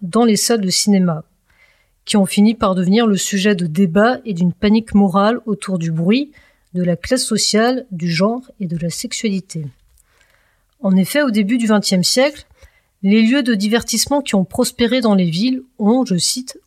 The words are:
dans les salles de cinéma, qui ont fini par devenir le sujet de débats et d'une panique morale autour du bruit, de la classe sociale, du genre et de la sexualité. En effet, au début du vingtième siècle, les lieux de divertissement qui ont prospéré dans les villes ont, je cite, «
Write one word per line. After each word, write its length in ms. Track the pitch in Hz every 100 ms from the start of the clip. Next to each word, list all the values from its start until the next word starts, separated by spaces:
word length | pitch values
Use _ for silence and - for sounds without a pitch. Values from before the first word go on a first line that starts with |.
dans 220 | 190 214
les 120 | 240 202
salles 240 | - 233
de 80 | 190
cinéma, 540 | 165 - 196 180 156 - _ _ _ _ _ _ _
qui 120 | - 214
ont 100 | 185
fini 280 | - 208
par 200 | 226 208 190
devenir 300 | 180 208 226
le 100 | 196
sujet 380 | - 202 202 208
de 100 | 175
débats 520 | 156 196 170 220 254
et 100 | 233
d'une 180 | 175 180
panique 420 | - 214 220 220
morale 460 | 208 202 185 202 240 233
autour 320 | 202 - 185
du 120 | 165
bruit, 400 | 160 170 240 294 - _ _ _
de 80 | 180
la 140 | 175 170
classe 280 | - 240
sociale, 600 | 233 214 - 214 233 254 254
du 200 | 180 170
genre 320 | 165 196 240 254 -
et 60 | 185
de 120 | 165
la 100 | 170
sexualité. 760 | - 240 - 226 190 - 165 143 - _ _ _ _ _ _ _ _ _ _
En 140 | 214 190
effet, 260 | 180 294
au 80 | 285
début 280 | 214 202 247
du 80 | 226
vingtième 380 | 214 - 185
siècle, 420 | 175 - 277 285 - _ - _ _ _
les 200 | 196 220
lieux 200 | 220 277
de 120 | 247
divertissement 680 | 220 208 233 - 226 - 285
qui 120 | 277
ont 100 | 202
prospéré 560 | 180 - 240 - 233 254
dans 140 | 226
les 160 | 196 175
villes 320 | 160 240 254 - _
ont, 260 | 208 254
je 120 | 247 175
cite, « 420 | - - 254 -